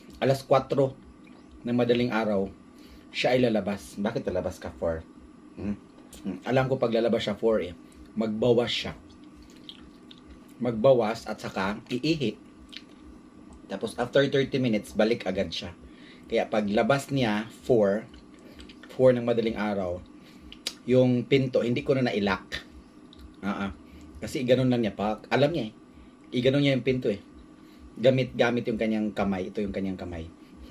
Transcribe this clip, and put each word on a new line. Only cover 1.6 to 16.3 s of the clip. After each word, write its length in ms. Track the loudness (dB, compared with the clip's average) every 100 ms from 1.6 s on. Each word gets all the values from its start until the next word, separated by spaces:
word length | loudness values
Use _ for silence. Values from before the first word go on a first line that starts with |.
ng 140 | -2 0
madaling 320 | 2 2 2
araw, 400 | 0 0 0 -2 -8 -20 -20 -20 -20 -14
siya 240 | -2 2 4
ay 80 | 2
lalabas. 480 | 2 -2 -6 -8 -6
Bakit 260 | -4 -4 -4
lalabas 260 | -4 -4 -8
ka, 160 | -12 -6
four? 240 | -4 -4 -8 -20 -20 -20 -20 -10
Hmm? 180 | -8 -8 -12 -20 -20 -12 -10
Hmm. 140 | -8 0
Alam 240 | 0 2
ko 80 | 0
pag 160 | 0 2
lalabas 320 | 2 0 -2
siya, 100 | -2
four 240 | 0 0
eh. 160 | -2 -10 -20 -20 -10 -4
Magbawas 540 | -2 0 2 4 2
siya. 220 | -2 -6 -12 -18 -20 -20 -20 -20 -20 -20 -20 -20 -20 -20 -20 -20 -20 -20 -6
Magbawas 720 | -4 2 4 6 4 -2 -8
at 80 | -10
saka 400 | -8 -2 -2 -4 -6
iihi. 480 | -4 -2 0 -2 -6 -14 -20 -20 -20 -20 -20 -20 -20 -20 -20 -20 -20 -12
Tapos 240 | -8 -6 -4
after 260 | 0 2 4
thirty 320 | 2 0 0
minutes, 380 | 0 0 -2 0
balik 320 | 2 2 -2
agad 260 | -2 -4
siya. 220 | -6 -10 -14 -20 -20 -20 -20
Kaya 240 | -4